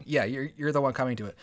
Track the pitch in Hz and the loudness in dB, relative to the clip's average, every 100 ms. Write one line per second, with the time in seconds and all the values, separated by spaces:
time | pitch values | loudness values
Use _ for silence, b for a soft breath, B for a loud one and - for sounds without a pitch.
0 | - 147 104 135 147 - 147 143 135 127 | 0 2 2 0 -6 -4 0 2 2 2
1 | 131 113 101 - | -2 -2 -6 -12